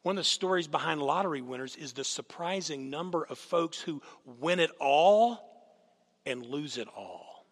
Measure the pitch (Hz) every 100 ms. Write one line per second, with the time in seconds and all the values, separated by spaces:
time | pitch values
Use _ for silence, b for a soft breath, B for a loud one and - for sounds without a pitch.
0 | - 196 160 - 185 185 156 147 156 156
1 | 143 165 196 143 127 127 131 - 143 123
2 | 131 - 127 - 170 196 170 143 135 143
3 | 185 170 151 131 - 170 165 - - 147
4 | B B 131 120 151 180 160 - 143 143
5 | 175 208 240 233 - - _ _ _ _
6 | _ _ 139 123 120 143 147 123 107 -
7 | 95 90 - - _